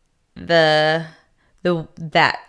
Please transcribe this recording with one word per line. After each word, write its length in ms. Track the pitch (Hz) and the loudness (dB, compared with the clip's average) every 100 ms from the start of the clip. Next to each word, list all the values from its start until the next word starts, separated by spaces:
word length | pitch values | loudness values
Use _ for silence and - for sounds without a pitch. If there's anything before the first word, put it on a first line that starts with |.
| _ _ _ - | _ _ _ -14
the, 680 | 175 170 160 156 156 160 160 - _ _ _ _ | -2 2 4 2 2 -2 -6 -18 _ _ _ _
the, 240 | 180 170 160 - | -4 -4 -8 -14
that 440 | 160 165 151 - | -4 0 2 0